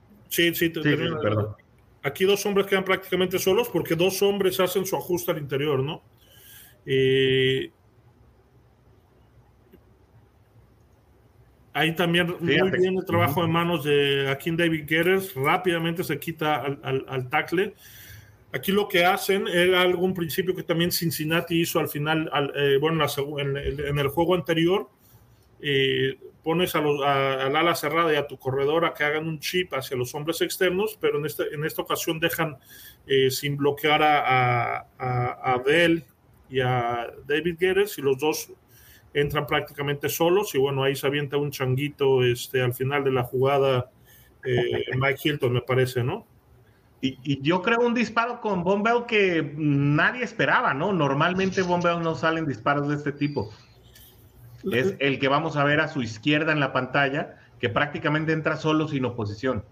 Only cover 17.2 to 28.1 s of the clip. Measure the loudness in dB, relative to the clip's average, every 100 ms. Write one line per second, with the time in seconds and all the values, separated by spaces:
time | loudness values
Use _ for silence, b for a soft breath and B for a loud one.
17.2 | -2 -2 0 -2 -2 -6 B B B B
18.2 | B B _ -6 -2 0 2 2 4 2
19.2 | 0 0 0 2 4 4 2 2 0 -2
20.2 | -4 -2 -2 -4 -2 0 0 0 -2 -2
21.2 | 0 0 0 0 0 0 -2 -2 -2 -2
22.2 | 0 -2 -2 0 2 4 2 2 0 -2
23.2 | -6 -4 -4 -4 -6 -6 -4 -2 0 0
24.2 | 0 0 0 2 2 2 -2 _ b b
25.2 | b b b -10 -2 2 2 2 -2 -4
26.2 | -14 -10 -2 0 0 0 0 2 2 2
27.2 | 0 0 0 2 2 0 0 0 2